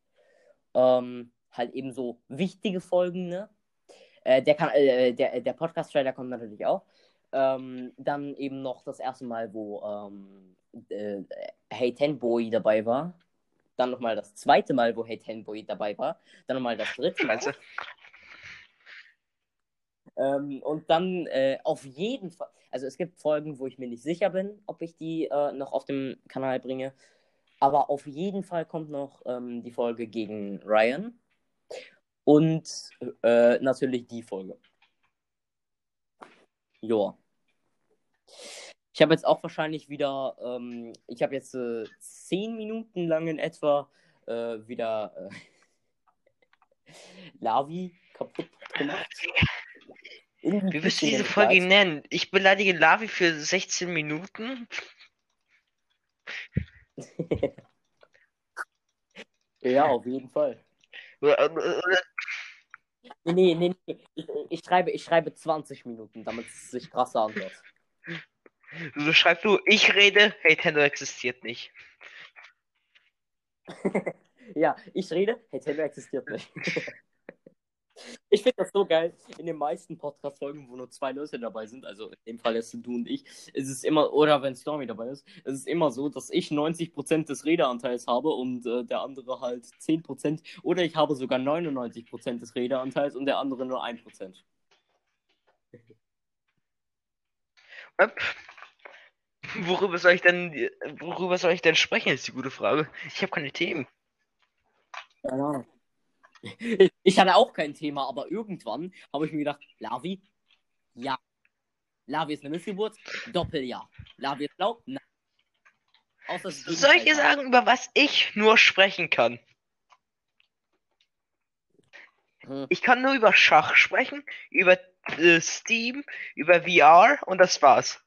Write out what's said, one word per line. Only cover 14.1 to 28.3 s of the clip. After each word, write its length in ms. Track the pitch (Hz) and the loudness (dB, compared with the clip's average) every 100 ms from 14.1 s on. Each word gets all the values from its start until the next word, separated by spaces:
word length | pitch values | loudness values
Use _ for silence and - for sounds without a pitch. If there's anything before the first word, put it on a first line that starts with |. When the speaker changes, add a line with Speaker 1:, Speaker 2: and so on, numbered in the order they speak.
| 104 | -4
Speaker 1:
das 200 | - - | -8 -4
zweite 380 | - 165 - | 2 4 4
Mal, 220 | 135 117 110 | 2 0 0
wo 100 | 113 | -8
Hey 140 | 110 | -10
Ten 240 | - 113 | -12 -14
Boy 220 | 101 107 104 | -12 -12 -10
dabei 320 | 104 104 101 | -8 -6 -6
war. 240 | 135 170 _ _ - | -6 -8 _ _ -8
Dann 100 | 131 | -6
nochmal 220 | 123 110 | -4 -4
das 180 | 107 - | -6 -4
dritte 300 | 156 - 160 | -4 -2 -2
Mal. 160 | 113 | -2
Speaker 2:
Scheiße. 140 | - - - - - - - - - - - - - _ - - - _ _ _ _ _ _ _ _ _ _ - | -4 -8 -12 -14 -14 -16 -20 -20 -20 -20 -20 -20 -20 _ -20 -20 -20 _ _ _ _ _ _ _ _ _ _ -4
Speaker 1:
Ähm, 460 | 135 139 143 131 | -2 -2 -4 -8
und 260 | - 156 - | -8 -6 0
dann, 380 | 165 185 180 156 | 0 0 -4 -4
äh, 320 | 131 135 135 | -2 0 -2
auf 220 | - 151 139 | -4 -6 -8
jeden 460 | 131 208 262 190 | -8 -6 -6 -10
Fall, 180 | - - _ _ | -14 -16 _ _
also 140 | 127 131 | -10 -10
es 120 | - | -8
gibt 220 | 170 _ | -10 _
Folgen, 400 | 151 151 151 135 | -2 -2 -4 -10
wo 80 | 131 | -10
ich 100 | - | -10
mir 100 | 127 | -12
nicht 160 | 117 | -8
sicher 260 | 143 170 190 | -6 -2 -2
bin, 320 | 185 196 208 - | -2 -6 -10 -16
ob 160 | - | -12
ich 140 | 165 - | -12 -10
die, 300 | 160 160 156 | -8 -4 -2
äh, 280 | 143 147 | -2 -2
noch 180 | 135 139 | -4 -6
auf 140 | - - | -6 -4
dem 340 | 139 135 - - | -6 -6 -10 -12
Kanal 320 | 131 135 131 | -6 -4 -4
bringe. 340 | 127 131 131 135 _ _ _ _ _ - | -6 -8 -8 -12 _ _ _ _ _ 0
Aber 300 | 139 143 - | 2 4 2
auf 160 | 143 151 | -2 -6
jeden 380 | 139 196 | -6 -6